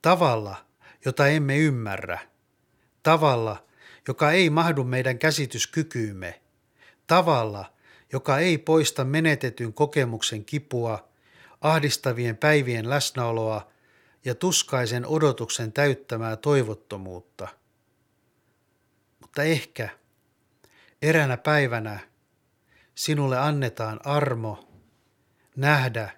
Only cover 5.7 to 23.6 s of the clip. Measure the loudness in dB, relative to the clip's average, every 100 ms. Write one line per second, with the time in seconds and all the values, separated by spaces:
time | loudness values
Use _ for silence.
5.7 | -4 -4 -6 -6 -8 -12 -14 _ _ _
6.7 | _ -20 _ 2 2 4 0 0 -6 -14
7.7 | _ _ -20 _ -6 -2 0 2 0 2
8.7 | 2 2 -2 -2 0 2 0 -2 -6 -10
9.7 | -2 0 0 -2 -2 -6 -8 -6 -8 -6
10.7 | -6 -4 -6 _ _ _ _ -20 _ 0
11.7 | 2 0 -2 -2 -2 -4 0 4 4 2
12.7 | -4 -2 -2 -2 -4 -4 -2 -2 -4 -8
13.7 | _ _ _ _ _ -8 -4 0 0 -2
14.7 | -2 -2 -4 -2 2 2 2 -6 -6 -4
15.7 | 0 0 0 -6 -6 -6 -4 0 2 0
16.7 | -6 _ -12 -12 -14 _ -16 -16 -16 _
17.7 | _ _ _ _ _ _ _ _ _ _
18.7 | _ _ _ _ _ -12 -4 0 0 -4
19.7 | -10 -10 -12 _ _ _ _ _ _ _
20.7 | _ _ _ 2 4 2 0 2 2 2
21.7 | -2 -6 -12 -16 _ _ _ _ _ _
22.7 | _ _ -8 -2 0 0 2 2 0